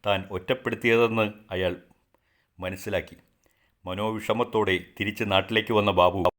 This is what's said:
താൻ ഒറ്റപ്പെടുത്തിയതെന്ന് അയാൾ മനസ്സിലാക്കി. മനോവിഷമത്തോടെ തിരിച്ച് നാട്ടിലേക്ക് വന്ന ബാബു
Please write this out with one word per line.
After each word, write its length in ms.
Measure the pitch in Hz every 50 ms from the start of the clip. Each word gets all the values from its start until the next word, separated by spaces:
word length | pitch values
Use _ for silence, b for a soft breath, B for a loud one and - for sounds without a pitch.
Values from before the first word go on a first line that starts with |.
| -
താൻ 220 | 104 98 95 95 -
ഒറ്റപ്പെടുത്തിയതെന്ന് 1000 | 101 92 - - 131 - - 120 113 - - 117 113 117 117 113 113 113 107 104 104 - - _
അയാൾ 240 | 95 92 92 87 90 - _ _ _ _ _ _ _ _ _ _ _ _ _ _ _ -
മനസ്സിലാക്കി. 580 | 90 92 95 92 - 110 101 90 - - - - _ _ _ _ _ _ _ _ _ _ _ _ _
മനോവിഷമത്തോടെ 1000 | 90 92 95 107 110 113 107 - - 107 117 120 117 - 110 104 95 95 87 - _ _ -
തിരിച്ച് 240 | 104 104 104 - 117
നാട്ടിലേക്ക് 460 | 101 98 95 95 - 113 110 110 - 117
വന്ന 180 | 107 101 104
ബാബു 320 | 92 90 87 90 90 98 87 90 _